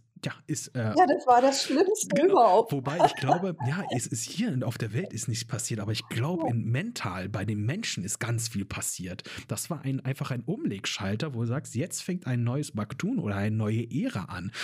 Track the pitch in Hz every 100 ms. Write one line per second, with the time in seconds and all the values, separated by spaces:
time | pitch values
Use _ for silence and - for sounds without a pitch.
0 | _ - 139 - - 151 - 127 214 302
1 | 359 285 254 247 269 269 - 277 370 427
2 | - - 349 370 226 190 - 143 127 160
3 | 349 - 131 175 190 - 120 170 - 120
4 | - 117 - 165 220 131 117 113 113 117
5 | 196 110 - 113 117 120 - 110 104 113
6 | - - 135 180 320 117 110 123 226 240
7 | - 92 92 104 101 104 107 185 113 -
8 | 104 - 113 117 113 101 98 - - -
9 | 90 - - - - 107 - 156 135 135
10 | 131 135 147 123 117 226 339 101 - -
11 | - 110 160 120 117 131 - 110 147 -
12 | - 180 131 123 117 135 151 110 104 -
13 | 180 254 104 98 104 110 107 113 117 135
14 | 247 98 87 92 87 -